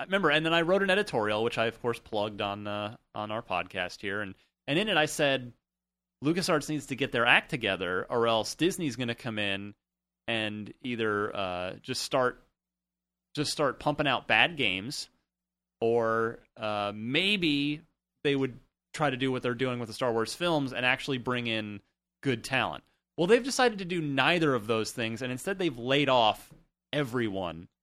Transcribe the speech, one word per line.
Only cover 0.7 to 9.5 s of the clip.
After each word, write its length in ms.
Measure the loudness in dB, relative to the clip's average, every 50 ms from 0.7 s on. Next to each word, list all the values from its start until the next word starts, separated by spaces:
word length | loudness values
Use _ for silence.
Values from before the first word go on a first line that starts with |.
| 4 4
an 80 | 4 4
editorial, 540 | 2 2 2 0 0 0 2 2 2 2 2
which 160 | 0 2 2
I 80 | 0 0
of 120 | 0 -2 -2
course 160 | -4 -4 -4
plugged 420 | -6 -6 -2 -2 -2 -2 -2 -4
on, 240 | -4 -4 -4 -6 -6
uh, 300 | -6 -6 -6 -6 -8 -8 -12 _ _ -10
on 160 | -8 -6 -6
our 140 | -6 -6 -4
podcast 580 | -2 -2 -2 -2 -2 -4 -4 -4 -4 -6 -8
here, 200 | -6 -4 -4 -4
and, 120 | -4 -6 -10 -14 _ _ _ _ _ -2
and 120 | -2 0
in 100 | 0 2
it 80 | 2 2
I 80 | 2
said 480 | 2 0 2 2 2 2 0 -2 -6 -14 _ _ _ _ _ _ _ _ _ _ _ _ _ 0
LucasArts 420 | 0 0 2 2 2 2 2 2 0
needs 200 | -4 -4 -4 -4
to 80 | -4
get 160 | -4 -2 -2
their 160 | 0 2 4 6
act 240 | 6 4 4 0
together, 560 | -4 -4 -2 -2 -2 -2 -2 -2 -2 -2 -4 -2
or 160 | 0 0 2 2
else 280 | 2 2 0 -2 -2
Disney's 400 | 0 0 0 0 -2 -4 -6 -4
gonna 180 | -4 -4 -6 -6
come 240 | -6 -8 -8 -4 -4
in 380 | -2 -2